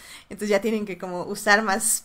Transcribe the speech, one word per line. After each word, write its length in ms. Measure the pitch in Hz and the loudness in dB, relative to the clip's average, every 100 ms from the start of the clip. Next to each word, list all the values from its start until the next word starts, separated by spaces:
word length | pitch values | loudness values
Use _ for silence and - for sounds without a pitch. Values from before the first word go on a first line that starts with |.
| - - | -20 -20
entonces 240 | - 208 208 | -16 -8 0
ya 120 | 202 | 2
tienen 260 | 220 220 208 | 2 -2 -4
que 120 | 175 | -8
como 260 | 185 175 | -8 -8
usar 380 | 175 202 214 208 | -6 -2 4 4
más 420 | 214 208 - - | 4 0 0 -2